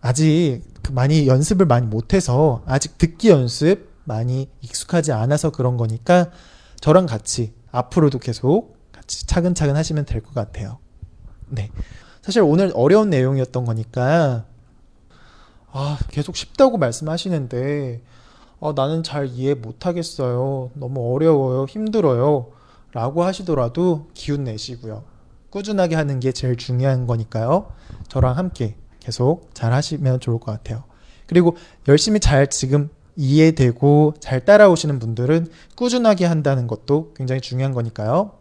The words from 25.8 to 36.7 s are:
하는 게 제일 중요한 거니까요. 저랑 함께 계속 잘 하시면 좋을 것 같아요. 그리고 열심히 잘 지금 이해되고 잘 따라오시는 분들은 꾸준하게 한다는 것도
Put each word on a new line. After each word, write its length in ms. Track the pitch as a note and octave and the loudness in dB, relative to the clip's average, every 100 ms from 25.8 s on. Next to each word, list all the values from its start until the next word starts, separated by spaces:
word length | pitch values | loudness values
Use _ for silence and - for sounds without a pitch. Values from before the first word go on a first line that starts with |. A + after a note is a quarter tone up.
| F3+ D#3+ | 0 0
하는 240 | D3 C3+ | -2 -2
게 100 | B2+ | -2
제일 240 | B2+ B2+ A#2+ | -2 -2 -4
중요한 500 | - B2 C3+ B2+ B2 | -2 0 0 0 0
거니까요. 680 | A#2 A2 A2+ A#2 F3 G#3 - - - - | -2 -2 -4 0 0 -2 -18 -18 -18 -8
저랑 280 | C3+ B2+ B2+ | 0 0 0
함께 380 | F#3 - A2 - - - | -4 -4 -6 -6 -20 -16
계속 500 | - A2+ B2 E3+ - | -12 -2 0 0 -6
잘 200 | - A#2 | -6 0
하시면 480 | C3 D3 D3 C3+ B2+ | 0 -2 -2 -2 -2
좋을 180 | - A#2 | -2 -4
것 140 | - | -4
같아요. 320 | G#2+ - A2 - _ - - - | -12 -10 -12 -12 _ -20 -20 0
그리고 300 | E3+ F3 E3+ - _ - | 2 2 0 -16 _ 4
열심히 320 | D3 A3 G#3 | 4 4 2
잘 260 | - C#3 C#3 | 4 4 2
지금 400 | - C3+ C#3+ D3 - _ - | -2 -2 0 -2 -10 _ -4
이해되고 960 | C3+ D3 D#3+ D#3+ B2+ A#2 C#3+ D3 D3+ D3+ | 2 6 6 6 2 4 4 6 4 0
잘 240 | - C3 | -6 -2
따라오시는 540 | - G#3 G#3 E3 D#3 C#3 | 6 8 8 6 0 -4
분들은 480 | A2+ A2+ B2 D#3+ E3 - - - | -4 -4 0 0 -2 -12 -20 -6
꾸준하게 480 | B3 B3 A3+ G3 | -2 2 2 4
한다는 420 | F3 E3 C#3+ C3+ | 2 2 0 0
것도 480 | A#2+ | -2